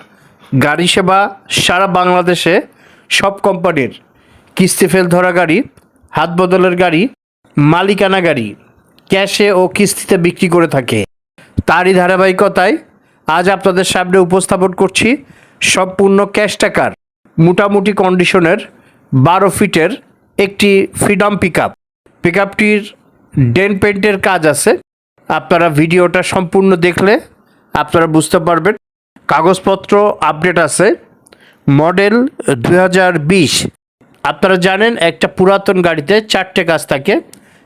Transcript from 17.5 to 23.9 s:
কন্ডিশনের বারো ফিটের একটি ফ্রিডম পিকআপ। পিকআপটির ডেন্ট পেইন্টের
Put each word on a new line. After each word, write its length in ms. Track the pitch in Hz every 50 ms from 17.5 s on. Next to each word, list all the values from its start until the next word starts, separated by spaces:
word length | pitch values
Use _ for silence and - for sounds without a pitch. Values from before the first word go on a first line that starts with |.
| 180 214 202 202 202 202 190 214 196
কন্ডিশনের 680 | 202 190 185 185 180 175 - - 185 170 160 180 - - - _ _ _ _ _ _ _ _
বারো 380 | 143 131 131 160 175 190 196 190
ফিটের 420 | 190 - 214 196 - 170 160 185 254 - - _ _ _ _ _ _ -
একটি 320 | 202 196 202 - 208 202 196 196 - - -
ফ্রিডম 380 | - - - 202 185 208 208 208 185
পিকআপ। 340 | 208 175 - 160 120 98 - - _ _ _ _ _ _ _ _ -
পিকআপটির 580 | 175 165 202 196 196 - - 208 208 214 202 208 - - _ _ _ _ _ _ _ - 147 131 120 117
ডেন্ট 200 | 190 196 208 208 190
পেইন্টের 380 | 220 208